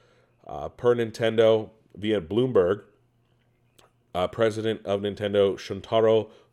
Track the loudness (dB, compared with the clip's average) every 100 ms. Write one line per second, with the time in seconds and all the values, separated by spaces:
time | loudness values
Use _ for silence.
0 | _ _ _ _ -14 -12 -12 -2 0 0
1 | -2 -2 0 4 4 4 0 -14 _ -8
2 | -2 -2 -2 -2 2 2 2 0 -6 _
3 | _ _ _ _ _ _ _ _ _ _
4 | _ -4 -4 0 -2 0 -4 -6 -4 -4
5 | -4 -6 -2 2 2 0 -8 -12 -2 2
6 | 4 4 0 -10 _